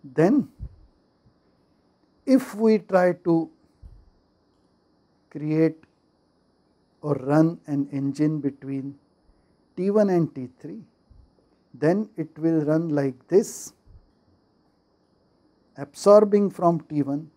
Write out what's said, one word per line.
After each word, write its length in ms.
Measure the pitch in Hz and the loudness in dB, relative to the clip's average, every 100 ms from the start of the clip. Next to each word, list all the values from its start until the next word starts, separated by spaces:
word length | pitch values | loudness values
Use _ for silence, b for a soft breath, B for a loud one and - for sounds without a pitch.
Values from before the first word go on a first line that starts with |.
Then 440 | 143 127 170 285 - _ - - _ _ _ _ _ _ _ _ _ _ _ _ _ _ - | -8 0 2 2 -2 _ -18 -18 _ _ _ _ _ _ _ _ _ _ _ _ _ _ 0
if 300 | 262 - 202 | 0 0 -2
we 240 | 220 214 | 2 2
try 340 | - 185 180 175 175 | 2 2 2 0 0
to 240 | 165 160 _ _ _ - - _ _ _ _ _ _ _ _ _ _ _ _ _ | -2 -2 _ _ _ -20 -20 _ _ _ _ _ _ _ _ _ _ _ _ _
create 460 | 151 151 156 160 156 _ _ _ _ _ _ _ _ _ _ _ _ | -10 -4 0 0 -2 _ _ _ _ _ _ _ _ _ _ _ _
or 140 | 151 135 | -6 -6
run 440 | 131 151 165 170 - | 0 2 2 -2 -8
an 200 | 139 139 | -6 -6
engine 480 | 139 139 139 156 156 | -6 -6 -2 -4 -2
between 560 | 135 135 135 135 135 139 _ _ _ _ _ _ _ - | -6 -8 -12 -10 -12 -18 _ _ _ _ _ _ _ -6
T 160 | 185 | 0
one 180 | 208 202 | 2 2
and 240 | 175 160 | 2 0
T 140 | 139 123 _ | -6 -14 _
three, 220 | 151 214 170 _ _ - _ _ _ _ _ | -18 -18 -20 _ _ -20 _ _ _ _ _
then 360 | 120 147 196 214 - | -4 -2 0 -4 -10
it 120 | 156 - | -12 -4
will 220 | 165 160 151 | 0 0 0
run 240 | 160 165 | 0 0
like 380 | 147 139 123 _ | -2 -2 -6 _
this, 460 | 180 - - - _ _ - _ _ _ _ _ _ _ _ _ _ _ _ _ _ _ _ _ - | 2 2 -10 -18 _ _ -20 _ _ _ _ _ _ _ _ _ _ _ _ _ _ _ _ _ -16
absorbing 720 | 143 - 196 208 208 208 196 | -16 -2 6 6 6 2 0
from 300 | - 170 165 - | 0 0 0 -4
T 140 | 151 | -4
one 260 | 139 143 160 | -4 -6 -8